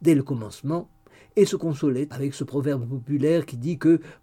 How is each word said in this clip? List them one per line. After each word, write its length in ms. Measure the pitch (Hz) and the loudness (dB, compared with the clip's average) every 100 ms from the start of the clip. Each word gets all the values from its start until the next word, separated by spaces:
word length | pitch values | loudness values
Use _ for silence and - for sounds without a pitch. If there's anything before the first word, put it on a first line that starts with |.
dès 140 | 151 151 | 4 4
le 80 | |
commencement 640 | 131 127 107 - 139 170 - _ _ - _ | 2 -4 -8 -10 -6 -4 -6 _ _ -20 _
et 120 | - 196 | 2 4
se 100 | 185 | 2
consolaient 520 | 165 139 147 127 143 | -4 -2 0 0 -4
avec 240 | 131 139 | -4 -6
ce 100 | - | -6
proverbe 420 | 143 131 139 139 120 | -6 -4 -2 -4 -4
populaire 600 | 131 117 143 143 170 147 | -8 -4 -2 2 0 -2
qui 100 | 123 | -6
dit 220 | 131 165 | -6 0
que « 240 | 156 165 - - | 4 4 2 -16